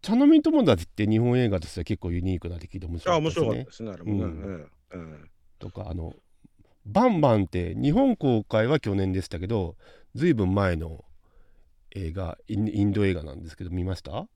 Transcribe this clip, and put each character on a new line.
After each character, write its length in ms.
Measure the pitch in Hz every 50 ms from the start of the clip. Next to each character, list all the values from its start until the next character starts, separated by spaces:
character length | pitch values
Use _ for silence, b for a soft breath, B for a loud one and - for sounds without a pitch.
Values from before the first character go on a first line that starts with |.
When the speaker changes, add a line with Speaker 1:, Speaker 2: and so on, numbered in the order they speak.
| -
Speaker 1:
茶 120 | - 214
飲 160 | 247 277 285
み 120 | 320 311 302
友 200 | 320 311 302 240
達 200 | 160 113 87 85
っ 20 |
て 200 | - - - 107
日 120 | 101 107 110
本 200 | 117 120 120 127
映 100 | 123 113
画 100 | 98 92
と 80 | 78
し 80 | - -
て 60 | 90
は 40 | 87
結 160 | - 107 -
構 120 | - 90 85
ユ 80 | 87
ニ 160 | 87 95 92
ー 40 | 85
ク 80 | - 85
な 100 | 87 85
出 100 | - -
来 100 | - 92
で 60 | 85
面 120 | 82 85 85
白 140 | - 180 175
か 60 | 160
っ 40 | 151
た 60 | 160
で 20 | 147
す 80 | 170
ね。 40 | 156
Speaker 2:
あ、 20 |
面 0 |
白 0 |
か 60 | 117 -
っ 60 | 120
た 60 | 131
で 80 | 127 -
す 100 | - 113
ね、 80 | 110
あ 60 | 98
れ 60 | 82 85
も 80 | 101 104
ね。 100 | 101 92
Speaker 1:
う 40 |
ん。 440 | 87 80 78 95 98 95 82 73 71 _ _ _ _ -
Speaker 2:
え 40 |
え、 20 | 90
え 260 | 85 80 78 73 76
え。 40 | 78 - _ _ _ _ _
Speaker 1:
と 120 | - 90
か、 180 | - 98 98 85
あ 40 | 82
の 200 | 87 82 80 - - _ _ _ _ _ - _ _ - _ _ _ _
「バ 220 | 104 104 190 240 254
ン 120 | 220 165
バ 160 | 151 135 113
ン」 80 | 107 98
っ 20 |
て 280 | 87 - 90 87 85 85
日 180 | - 127 143 151
本 240 | 220 277 269 233
公 260 | - - 135 123 110 107
開 240 | - - 110 110
は 140 | 120 151 151
去 140 | - 110 98
年 180 | 98 95 95 92
で 80 | 95
し 80 | 92 -
た 100 | - 85
け 80 | 90
ど、 300 | 95 117 107 92 82 - b b b b b b b _
ず 140 | 120 147 180
い 60 | 151
ぶ 120 | 110 98
ん 80 | 92 95
前 220 | 101 101 92 87
の 280 | 80 80 82 80 76 - - - - _ _ _ - - _ - _ - _ _ _ _ - -
映 180 | 98 95 82 80
画、 260 | 95 92 85 - - - -
イ 80 | 110
ン-、 120 | 98 107 107 -
イ 100 | - 101
ン 80 | 104 98
ド 120 | 104 104
映 100 | 98 92
画 80 | 82 76
な 120 | 78 67
ん 80 | 80 82
で 60 | 82
す 80 | -
け 80 | _ 90
ど、 60 | 90
見 140 | 87 92 87
ま 120 | 95 95
し 60 | - -
た？ 240 | - 80 117 185 - _